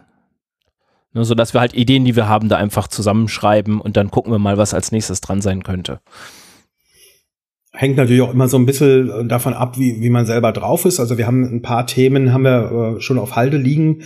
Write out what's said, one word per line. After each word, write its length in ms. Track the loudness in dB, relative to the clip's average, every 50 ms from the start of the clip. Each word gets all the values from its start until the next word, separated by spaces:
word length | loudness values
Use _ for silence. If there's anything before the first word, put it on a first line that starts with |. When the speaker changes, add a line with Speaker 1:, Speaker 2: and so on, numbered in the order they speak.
| _ _ _ _ _ _ _ _ _ _ _ _ _ _ _ _ _ _ _ _ _ _ -6
Speaker 1:
Ne, 120 | -4 -2
sodass 300 | 0 2 0 0 0 0
wir 60 | 0
halt 120 | 0 0 0
Ideen, 320 | 0 2 2 4 4 4
die 100 | 2 2
wir 120 | 2 2 2
haben, 220 | 2 2 2 2
da 80 | 2 2
einfach 300 | 0 0 -2 -2 -4 -4
zusammenschreiben 960 | -6 -4 0 0 2 2 0 0 -2 -2 0 2 2 2 2 0 -2 -2
und 160 | -4 -2 -2 0
dann 140 | -2 0
gucken 200 | -2 -4 -2 0
wir 60 | 0 0
mal, 200 | 0 2 2 2
was 180 | 0 0 0
als 160 | -4 -4 -2
nächstes 300 | -4 -4 -4 -4 -6 -8
dran 200 | -6 -6 -4 -4
sein 220 | -2 -2 -4 -4 -6
könnte. 380 | -6 -8 -8 -8 -8 -12 -14 _ _ -20 -20 -20 -20 -20 -20 -20 -20 _ _ _ _ _ _ _ _ _ _ _ _ _ _ _ _ _ _ _ _ _ _ _ _
Speaker 2:
Hängt 260 | -8 -4 -2 0 0 2
natürlich 240 | 2 4 4 4
auch 120 | 2 2 2
immer 140 | 2 2 2
so 100 | 4 2
ein 100 | 2 2
bisschen 600 | 2 2 4 4 4 4 2 0 -2 -6 -4 -4
davon 260 | -4 -4 -2 -4 -4
ab, 260 | -4 -4 -4 -4 -2
wie, 220 | -2 -2 -2 0
wie 80 | 0 0
man 160 | 2 2 0 0
selber 240 | 0 0 0 0
drauf 340 | 0 -2 -2 -2 -2 0 0
ist. 140 | 0 0 0
Also 180 | -2 -2 -2 -2
wir 80 | -2
haben 180 | 0 0 0 0
ein 180 | -2 -4 -6 -6
paar 240 | -4 -2 -2 -4 -2
Themen, 440 | 0 2 2 2 4 2 2 2
haben 120 | 2 2 2
wir, 540 | 2 2 2 0 -2 -2 -2 -2 -4 -4 -6
äh, 40 |
schon 160 | -4 -4 -2 -2
auf 180 | -4 -4 -2
Halde 220 | -2 0 0 0 0
liegen. 460 | 0 0 0 2 2 0 0 -2 -6